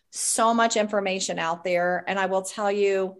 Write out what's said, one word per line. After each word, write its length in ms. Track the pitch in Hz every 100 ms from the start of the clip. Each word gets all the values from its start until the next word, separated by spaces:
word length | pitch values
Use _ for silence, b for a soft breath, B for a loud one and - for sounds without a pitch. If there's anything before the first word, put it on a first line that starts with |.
| _
So 420 | - - - 233
much 240 | 233 196 220
information 640 | 214 208 196 190 185 175
out 240 | 165 170
there. 420 | 185 175 180 180 -
And 100 | 196
I 80 | 185
will 160 | 190
tell 300 | 190 - 202
you, 460 | 202 202 190 190